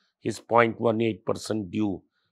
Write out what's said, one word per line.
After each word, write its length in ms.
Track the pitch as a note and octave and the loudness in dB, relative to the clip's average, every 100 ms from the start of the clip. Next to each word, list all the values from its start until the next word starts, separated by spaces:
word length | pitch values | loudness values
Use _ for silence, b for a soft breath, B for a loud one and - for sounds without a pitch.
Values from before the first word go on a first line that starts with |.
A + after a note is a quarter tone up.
| _ _ | _ _
his 180 | A#2+ G#2+ | -8 -8
point 400 | - A2+ A#2 G#2+ | 0 4 4 2
one 220 | A#2 A2 | 0 2
eight 240 | A#2 G2+ - | 0 -2 -4
percent 440 | G2 - A2 F#2 | -4 -2 -4 -4
due 320 | G#2 G#2 F2+ _ _ _ | -2 -2 -4 _ _ _